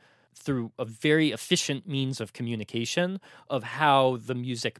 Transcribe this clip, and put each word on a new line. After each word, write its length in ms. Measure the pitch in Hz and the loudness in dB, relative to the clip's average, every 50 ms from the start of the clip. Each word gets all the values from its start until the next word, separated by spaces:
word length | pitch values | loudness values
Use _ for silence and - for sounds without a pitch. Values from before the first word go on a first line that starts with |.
| _ _ _ _ _ _ _ - | _ _ _ _ _ _ _ -8
through 300 | - - 139 127 117 113 - - | -4 -2 -2 -2 -2 -6 -6 -8
a 60 | 127 | -8
very 480 | 117 113 - - 151 151 160 160 151 107 | -8 -6 -2 2 4 4 4 4 2 0
efficient 560 | 110 - - 180 175 - - 143 135 - 190 | -2 0 0 2 2 2 0 -4 -4 -4 -4
means 320 | 143 139 135 131 131 - | -2 -2 -2 -2 -4 -6
of 120 | 117 101 - | -8 -8 -8
communication 880 | - 123 117 117 107 104 - - 117 117 - - - 175 180 190 190 - - - - - - | -8 -6 -4 -4 -6 -6 -6 -4 -4 -4 -2 0 0 0 0 -2 -6 -10 -16 -20 -20 -10 -6
of 140 | 143 131 107 | -6 -6 -6
how 540 | - - 135 156 147 139 135 135 131 127 120 110 | -6 -2 2 4 6 6 6 6 4 2 0 -4
the 120 | 113 131 | -6 -6
music 420 | 123 123 127 123 113 - 113 - | -4 -4 -4 -6 -4 -4 -6 -6